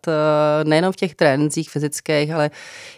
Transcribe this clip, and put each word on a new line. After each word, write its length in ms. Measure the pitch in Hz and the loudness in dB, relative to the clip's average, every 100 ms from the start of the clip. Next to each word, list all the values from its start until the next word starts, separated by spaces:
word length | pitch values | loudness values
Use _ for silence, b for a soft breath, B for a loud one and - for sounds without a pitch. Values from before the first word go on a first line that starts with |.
| - | -4
eh, 560 | 156 151 151 151 151 | 0 2 2 2 2
nejenom 280 | 156 156 185 | 2 2 2
v 40 | 190 | -2
těch 180 | 185 | -6
trénincích 560 | - 156 135 151 165 156 | 2 2 4 0 -2 -6
fyzických, 600 | 143 147 - - 151 147 | -4 -6 -6 -2 0 0
ale 160 | 165 151 B B B B | 0 -2 B B B B